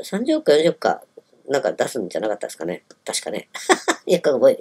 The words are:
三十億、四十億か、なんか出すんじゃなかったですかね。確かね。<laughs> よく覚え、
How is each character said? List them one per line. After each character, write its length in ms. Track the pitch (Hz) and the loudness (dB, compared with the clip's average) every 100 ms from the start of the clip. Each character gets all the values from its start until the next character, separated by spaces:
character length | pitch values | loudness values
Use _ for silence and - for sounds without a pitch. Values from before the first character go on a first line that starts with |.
三 240 | - 190 262 | -8 -4 0
十 100 | 311 | 0
億、 140 | 311 | 4
四 120 | 151 | 4
十 60 | 165 | 4
億 100 | 165 | 2
か、 240 | 104 - - _ - _ - | -2 -2 -6 _ -20 _ -4
な 120 | 139 | 0
ん 20 | |
か 100 | - | 0
出 140 | - 117 | 0 -2
す 120 | 127 | -4
ん 100 | 92 | -6
じ 80 | 82 | -4
ゃ 40 | |
な 60 | 107 | -4
か 80 | 104 | -4
っ 20 | |
た 100 | - | -8
で 40 | |
す 60 | - | -8
か 80 | 82 | -6
ね。 180 | 90 _ _ - | -8 _ _ -8
確 160 | 214 | -8
か 80 | - | -6
ね。 200 | 87 - - - 330 | -8 -10 -6 0 0
<laughs> 280 | - 226 - | 0 -4 0
よ 120 | 175 | 0
く 120 | 170 | 2
覚 200 | 131 135 | 4 4
え、 60 | 131 | 6